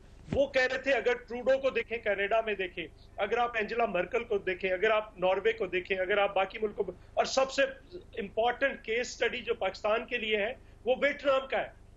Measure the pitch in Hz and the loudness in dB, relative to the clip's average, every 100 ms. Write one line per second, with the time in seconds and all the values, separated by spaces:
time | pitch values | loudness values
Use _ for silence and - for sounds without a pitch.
0 | - - - 190 277 269 254 262 269 254 | -14 -20 -4 0 2 4 2 2 2 2
1 | 220 240 - 240 240 269 269 247 226 226 | 2 0 -2 -2 2 4 2 0 -2 -2
2 | 226 196 196 226 220 202 185 180 160 - | -2 0 2 2 0 -2 -4 -6 -12 -12
3 | - - 202 240 240 233 208 226 226 180 | -14 -6 -2 0 0 0 -2 0 0 0
4 | 180 240 233 202 196 180 190 185 214 214 | -2 -2 -2 -2 -2 -2 -2 0 2 2
5 | 214 - 180 190 202 220 190 185 180 190 | 0 -2 0 2 0 0 -2 -4 -2 -2
6 | 185 202 202 196 190 233 214 214 185 180 | 0 2 2 2 -2 -2 -4 -4 -6 -8
7 | - - 233 - 269 - 269 - - 180 | -6 -2 0 2 2 2 0 -2 -16 -18
8 | - - 202 - 233 240 277 226 - 226 | -14 -10 -6 0 0 2 0 -2 -4 -4
9 | 247 - 233 240 220 226 190 185 214 220 | -4 -2 -2 -2 -4 -2 -2 -2 0 0
10 | 240 240 214 214 202 262 - - 214 254 | -2 -4 0 0 0 -6 -14 -6 0 2
11 | 277 285 285 269 269 220 151 - - | 2 0 2 2 2 -2 -4 -8 -20